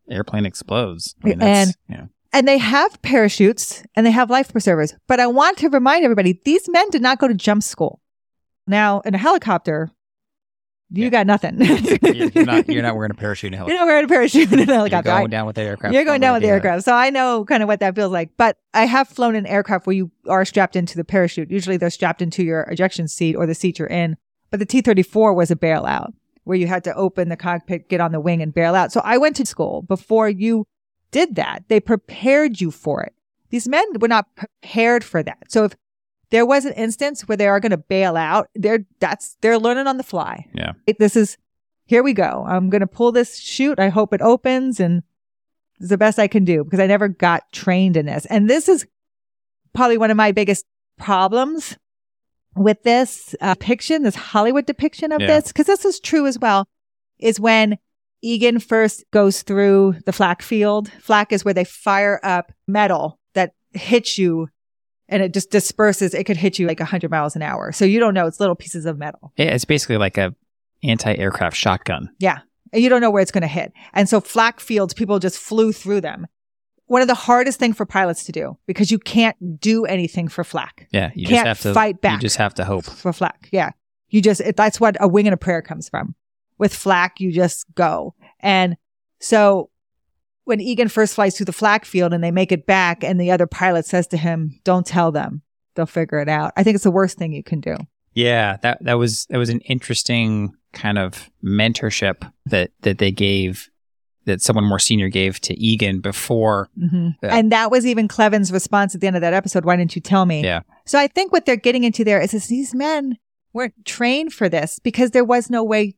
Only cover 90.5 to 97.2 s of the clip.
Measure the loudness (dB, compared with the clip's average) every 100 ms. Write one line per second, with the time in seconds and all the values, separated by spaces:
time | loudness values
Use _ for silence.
90.5 | -4 -2 -2 0 2 0 2 0 0 -8
91.5 | -2 0 0 0 -2 0 0 0 0 0
92.5 | 0 2 2 2 0 -2 0 2 2 0
93.5 | 0 0 0 0 -2 -2 -2 -2 -4 -6
94.5 | -4 0 0 0 0 0 0 -6 -10 -16
95.5 | _ _ -6 -4 -4 -4 -4 -2 -2 -2
96.5 | 0 2 2 2 2 0 -2